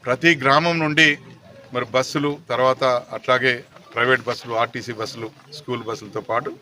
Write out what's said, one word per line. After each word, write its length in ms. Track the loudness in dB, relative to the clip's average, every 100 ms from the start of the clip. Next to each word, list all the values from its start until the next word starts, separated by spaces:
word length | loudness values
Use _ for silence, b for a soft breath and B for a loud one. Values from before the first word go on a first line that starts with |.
| -2
ప్రతి 240 | 2 2 4
గ్రామం 360 | 4 4 4 0
నుండి 240 | 0 4 2 2 -8 -20 -20 -20 -8
మరి 120 | -6 -2 -2
బస్సులు, 360 | 0 -2 -2 -4 -4
తర్వాత 320 | 2 2 2 2 0 -4 -8
అట్లాగే 460 | 0 2 2 -2 -8 -20 -10
ప్రైవేట్ 300 | 0 2 2 0
బస్సులు, 240 | -8 -4 -2
ఆర్టీసీ 300 | -2 -4 -10 -8
బస్సులు, 280 | -8 -8 -12 -14 -20 -16
స్కూల్ 260 | -8 -8 -6
బస్సులతో 300 | -10 -8 -10 -4
పాటు 200 | -4 -4 -12